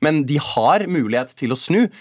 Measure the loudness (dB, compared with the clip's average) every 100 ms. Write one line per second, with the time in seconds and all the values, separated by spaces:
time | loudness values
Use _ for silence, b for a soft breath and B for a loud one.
0 | 0 0 0 -2 -2 0 2 2 0 -2
1 | -2 -2 -4 -6 -6 -4 0 2 2 B